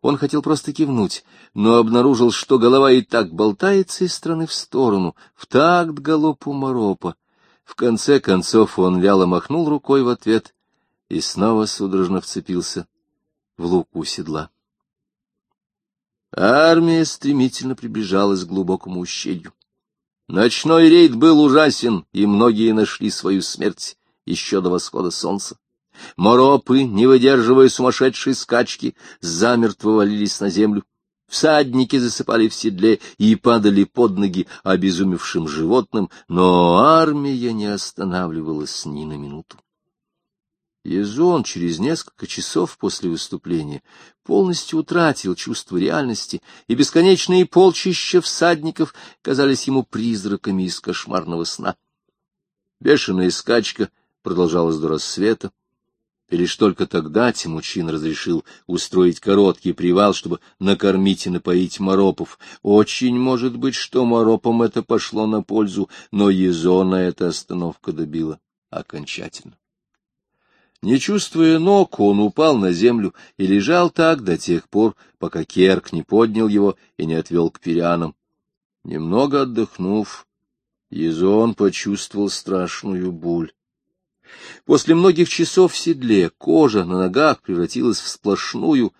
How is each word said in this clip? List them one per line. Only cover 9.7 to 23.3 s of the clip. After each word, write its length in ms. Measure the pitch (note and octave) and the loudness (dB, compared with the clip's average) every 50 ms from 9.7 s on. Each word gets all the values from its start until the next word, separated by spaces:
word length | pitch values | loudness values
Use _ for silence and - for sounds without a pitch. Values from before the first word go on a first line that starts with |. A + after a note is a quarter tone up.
| D3+ C#3 _ - C#3 C#3 C3 | -2 -4 _ 0 0 2 2
в 60 | B2 | 0
ответ 440 | A#2+ - - G#2+ A2+ A2 - - _ _ _ _ _ _ _ _ _ _ _ _ | -2 -2 -2 -2 -2 -2 -2 -6 _ _ _ _ _ _ _ _ _ _ _ _
и 120 | - E2 | -8 -6
снова 440 | - - - F2+ G2 A2 A2+ A2 G#2+ | -6 -6 -4 -2 0 0 2 0 -2
судорожно 560 | G2+ - - G#2 F#2+ F#2 F#2+ F#2 F2 G2 F#2 | -4 -4 -6 -6 -4 -2 -2 -2 -2 -2 -6
вцепился 640 | - - - G#2 - - F#2 F2 F2 - - F2+ E2 _ _ _ _ _ _ _ _ _ _ _ _ _ _ | -6 -8 -12 -12 -8 -6 -6 -6 -6 -6 -10 -12 -12 _ _ _ _ _ _ _ _ _ _ _ _ _ _
в 80 | - E2+ | -8 -4
луку 400 | E2+ F2+ F2+ E2 _ _ E2 D#2 | 0 0 0 0 _ _ -10 -8
седла. 460 | - - - E2+ D2+ D#2 D2+ D2+ - _ _ _ _ _ _ _ _ _ _ _ _ _ _ _ _ _ _ _ _ _ _ _ _ _ _ _ _ _ _ _ _ _ _ _ _ - | -8 -10 -10 -10 -8 -8 -8 -10 -12 _ _ _ _ _ _ _ _ _ _ _ _ _ _ _ _ _ _ _ _ _ _ _ _ _ _ _ _ _ _ _ _ _ _ _ _ -4
Армия 680 | - F#2 G#2 B2 C#3+ D#3 E3 E3 E3 E3+ E3 E3 E3 D#3+ | 0 2 2 4 4 6 6 4 4 4 2 2 0 0
стремительно 720 | - - - - C#3 C#3+ C#3 B2+ B2+ - - A#2+ C3 C3 | -2 -4 -6 -4 -2 0 0 0 0 -2 -6 -8 -8 -8
приближалась 680 | - - A#2 A2 G#2+ G#2+ F#2 F#2+ F#2+ G2+ G2+ G2 F#2 F2+ | -8 -10 -10 -8 -8 -4 -2 0 2 2 2 0 0 -4
к 20 | |
глубокому 540 | E2+ F#2 F#2+ F#2 F2 F#2 F#2 - F#2 F#2 F2+ | -6 -4 -4 -2 -2 -2 -4 -4 -10 -10 -10
ущелью. 520 | F2 F2 - - - - F#2 E2+ E2 - _ _ _ _ _ _ _ _ _ _ _ _ _ _ _ - | -10 -10 -10 -10 -8 -8 -10 -10 -12 -18 _ _ _ _ _ _ _ _ _ _ _ _ _ _ _ -6
Ночной 600 | - - A2 A#2+ - - - D3+ E3 E3 E3 D#3+ | -2 0 0 0 0 -2 0 2 4 6 8 8
рейд 260 | E3 F3 E3+ D#3 A#2+ | 8 8 8 6 4
был 260 | A2+ C#3 E3 D#3+ D3 | 4 4 6 6 6
ужасен, 640 | D3+ C#3 C3 D3+ D#3 D3 B2 - - A#2+ A2 F2 - _ _ | 6 6 6 4 4 4 0 0 -2 -2 -2 -2 -4 _ _
и 120 | F#2+ G2+ | 0 0
многие 460 | G#2 G2+ G2+ A#2 A#2+ A2 G#2 A2+ A2+ | 2 4 4 4 4 4 2 2 2
нашли 380 | A2 A2 G#2+ - - - - G#2 | 2 2 0 -2 -2 -6 -6 -6
свою 320 | - - - F#2 | -6 -4 -4 -2